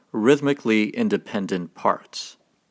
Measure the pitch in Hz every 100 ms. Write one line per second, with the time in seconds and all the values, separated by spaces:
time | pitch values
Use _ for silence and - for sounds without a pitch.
0 | _ 110 110 143 139 143 117 110 104 -
1 | 110 98 - 107 95 95 85 - - 90
2 | - - - - _ _ _